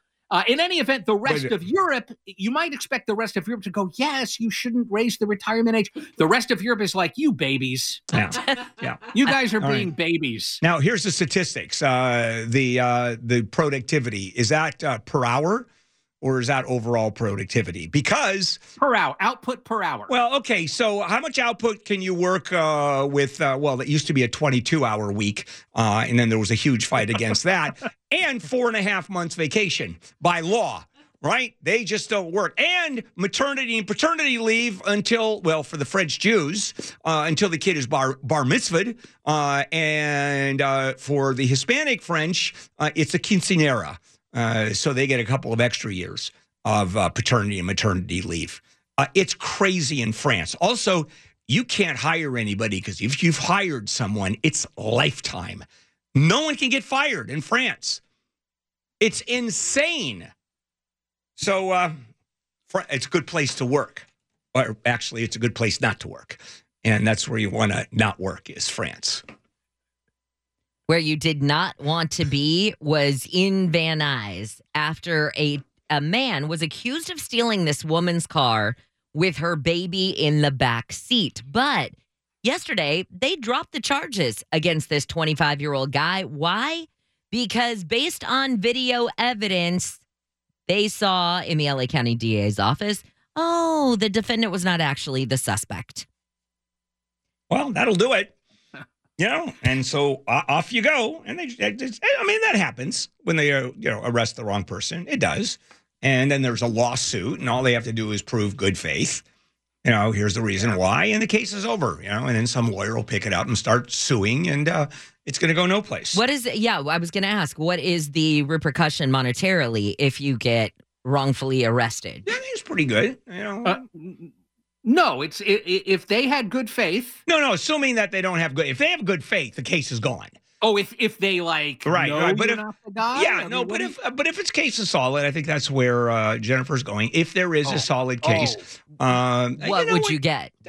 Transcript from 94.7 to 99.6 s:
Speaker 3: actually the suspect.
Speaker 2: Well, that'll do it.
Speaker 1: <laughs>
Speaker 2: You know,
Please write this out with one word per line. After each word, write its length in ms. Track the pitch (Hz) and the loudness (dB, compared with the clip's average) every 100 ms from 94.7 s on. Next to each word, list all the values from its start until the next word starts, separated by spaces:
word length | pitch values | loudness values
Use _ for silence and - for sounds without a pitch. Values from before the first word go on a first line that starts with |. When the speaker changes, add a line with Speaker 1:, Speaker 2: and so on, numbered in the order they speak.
| 170 | 2
Speaker 3:
actually 440 | 151 139 - 131 | 0 -2 -2 -2
the 120 | 127 131 | 0 -2
suspect. 720 | - - - 90 - - - _ _ _ _ _ _ _ _ _ _ _ _ _ - | 0 -4 -4 -10 -10 -14 -16 _ _ _ _ _ _ _ _ _ _ _ _ _ -2
Speaker 2:
Well, 220 | 254 285 | 0 0
that'll 240 | 208 247 185 | 0 2 4
do 160 | 240 | 4
it. 240 | 214 202 _ _ _ _ | 4 0 _ _ _ _
Speaker 1:
<laughs> 120 | 135 - _ _ - | -20 -20 _ _ -2
Speaker 2:
You 100 | 202 | 0
know, 260 | 302 320 - | 0 -4 -2